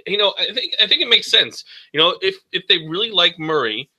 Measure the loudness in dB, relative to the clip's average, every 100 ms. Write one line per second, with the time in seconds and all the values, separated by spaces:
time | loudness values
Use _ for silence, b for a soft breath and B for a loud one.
0 | -4 0 0 0 -4 -4 -4 0 2 0
1 | 2 2 2 2 0 -6 B B B 0
2 | 0 0 -4 -4 _ -4 0 0 0 -6
3 | -2 0 0 0 -2 0 0 -4 -8